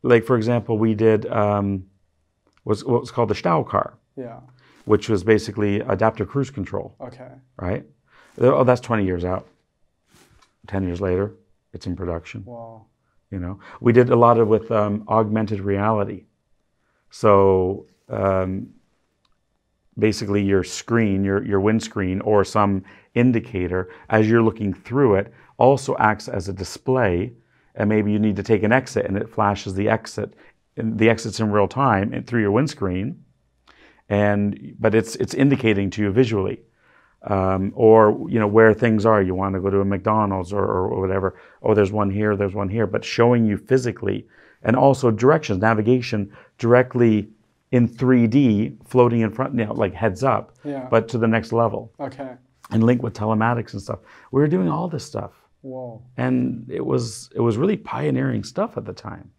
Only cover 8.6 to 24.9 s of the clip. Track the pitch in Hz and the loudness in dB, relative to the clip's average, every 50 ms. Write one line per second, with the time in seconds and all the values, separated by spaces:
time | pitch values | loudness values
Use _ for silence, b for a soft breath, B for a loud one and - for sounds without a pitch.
8.6 | 131 127 127 117 - - 120 107 101 92 92 85 87 90 92 95 - _ _ _ | 4 4 2 2 0 -4 -2 -2 0 -2 -2 -4 -4 -4 -6 -6 -8 _ _ _
9.6 | _ _ _ _ _ _ _ _ _ b b b b b b b b b b _ | _ _ _ _ _ _ _ _ _ b b b b b b b b b b _
10.6 | _ - 104 98 98 90 87 90 98 92 90 90 98 101 - _ _ _ _ _ | _ -8 -6 -4 -4 -4 -4 -4 -2 -2 0 0 -2 -4 -6 _ _ _ _ _
11.6 | _ _ - - - 92 90 - 95 87 85 82 82 - - 107 98 110 120 117 | _ _ -20 -12 -10 -10 -8 -6 -6 -6 -6 -8 -8 -12 -16 -16 -16 -16 -16 -18
12.6 | 117 113 113 110 110 _ _ _ _ _ _ _ _ _ 98 92 87 87 101 B | -18 -18 -20 -20 _ _ _ _ _ _ _ _ _ _ -10 -10 -8 -8 -10 B
13.6 | B B B B - 120 113 123 123 123 127 117 120 117 120 113 117 104 113 107 | B B B B 2 4 6 6 6 6 4 6 6 6 6 4 4 4 2 0
14.6 | 107 - 117 107 104 104 104 107 104 - 110 110 110 104 107 110 110 101 110 98 | 0 0 0 0 0 0 -4 -6 -4 -2 0 0 0 0 0 -2 -2 -2 -4 -6
15.6 | 95 101 98 98 101 110 113 107 101 104 - 90 _ _ _ _ _ _ _ _ | -4 -4 -2 0 0 0 0 0 -2 -4 -8 -14 _ _ _ _ _ _ _ _
16.6 | _ _ _ _ _ _ _ _ _ _ - - - 107 101 98 98 98 95 95 | _ _ _ _ _ _ _ _ _ _ -12 2 4 6 6 8 6 6 4 4
17.6 | 92 90 98 - - _ _ _ _ _ - 107 98 98 95 95 92 92 95 95 | 2 0 -4 -6 -10 _ _ _ _ _ -8 -2 0 0 0 0 -2 -4 -6 -8
18.6 | - - _ _ _ _ _ _ _ _ _ _ _ _ _ _ _ _ _ _ | -10 -12 _ _ _ _ _ _ _ _ _ _ _ _ _ _ _ _ _ _
19.6 | _ _ _ _ _ _ _ 127 104 110 104 - 120 101 101 101 101 98 98 95 | _ _ _ _ _ _ _ 0 0 0 0 -2 -4 -2 -2 0 2 2 2 2
20.6 | 87 - - - - - 117 117 113 104 98 98 98 98 98 101 104 101 101 98 | 0 -2 -8 -14 -6 -2 0 0 2 2 0 0 0 0 0 -2 -2 0 -2 0
21.6 | 95 107 110 113 110 - - 107 95 92 92 98 - 110 107 104 95 - - 110 | 2 2 0 0 -2 -4 -6 -6 -4 -4 -4 -4 0 2 2 2 2 2 2 2
22.6 | 104 101 98 95 95 B B B B B B 117 120 127 120 117 - - - 95 | 2 2 0 -4 -6 B B B B B B 2 2 2 2 0 -4 -4 -6 -6
23.6 | 90 87 90 92 92 B B B B B 113 110 110 110 113 117 113 110 107 113 | -4 -2 -4 -6 -6 B B B B B 2 2 4 4 4 4 4 2 0 -2
24.6 | 107 101 92 - _ - | -6 -6 -6 -6 _ -6